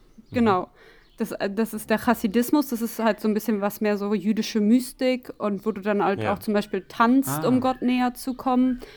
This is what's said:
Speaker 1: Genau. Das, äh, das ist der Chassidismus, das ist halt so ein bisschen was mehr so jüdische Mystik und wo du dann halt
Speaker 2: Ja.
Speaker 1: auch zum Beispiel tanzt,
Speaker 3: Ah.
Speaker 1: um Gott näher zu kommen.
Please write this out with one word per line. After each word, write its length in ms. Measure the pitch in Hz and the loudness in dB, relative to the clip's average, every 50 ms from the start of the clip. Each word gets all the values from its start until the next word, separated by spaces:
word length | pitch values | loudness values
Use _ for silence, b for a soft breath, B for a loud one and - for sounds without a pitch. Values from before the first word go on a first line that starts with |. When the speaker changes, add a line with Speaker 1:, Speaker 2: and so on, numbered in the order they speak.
| _ _ _ - - _ - | _ _ _ -20 -20 _ -2
Speaker 1:
Genau. 360 | 247 233 220 196 185 180 - b b b b b b b b b - | 0 2 2 2 0 -2 -6 b b b b b b b b b -8
Das, 120 | 226 - - | -8 -8 -6
äh, 180 | - - 202 | -6 -6 -6
das 240 | 196 196 226 220 - | -2 -2 -4 -4 -4
ist 160 | 214 - - | -10 -2 -2
der 80 | 220 214 | -2 0
Chassidismus, 680 | - - 226 - - 220 185 226 240 - - 302 285 - | 2 2 0 2 0 0 2 2 2 4 2 2 2 0
das 120 | 240 220 | -4 -4
ist 180 | 226 220 - - | -4 -6 -4 -2
halt 220 | 220 226 208 220 | 0 0 0 0
so 80 | - 220 | 0 0
ein 60 | 214 | 0
bisschen 260 | 214 - - 220 202 | 0 0 -2 -2 0
was 200 | 196 208 202 - 220 | 0 -2 -2 -2 0
mehr 160 | 208 208 202 | 0 0 0
so 160 | 202 202 214 | 0 -2 -2
jüdische 460 | 214 - 208 220 214 214 - - 226 | 0 0 0 0 0 -2 -2 0 2
Mystik 720 | 208 208 226 254 247 - - - 262 254 254 247 247 - - | 4 6 4 4 4 0 -6 -2 0 0 0 0 -4 -12 -12
und 300 | - - 208 202 190 - | -6 -4 -4 -4 -2 -4
wo 60 | 214 214 | -4 -4
du 100 | 202 185 | -4 -2
dann 200 | 208 208 202 185 | -2 0 2 2
halt 200 | 175 202 190 220 | 2 0 0 0
Speaker 2:
Ja. 100 | 208 202 | -2 -2
Speaker 1:
auch 60 | - | -2
zum 160 | - - 208 | -2 0 0
Beispiel 300 | 202 202 - - 196 180 - | 0 0 0 -4 -6 -6 -8
tanzt, 560 | - - - 233 247 269 269 269 139 151 151 | 0 2 4 4 6 4 4 2 0 0 2
Speaker 3:
Ah. 40 | 175 | 2
Speaker 1:
um 120 | 254 254 | 2 2
Gott 220 | 247 262 254 254 - | 2 0 -2 0 0
näher 320 | 247 247 254 247 247 247 | 0 0 2 0 -2 -2
zu 180 | - - - 254 | -4 -8 -8 -8
kommen. 460 | 254 - 269 254 247 254 254 254 247 B B B | -4 -2 0 2 2 2 2 0 -2 B B B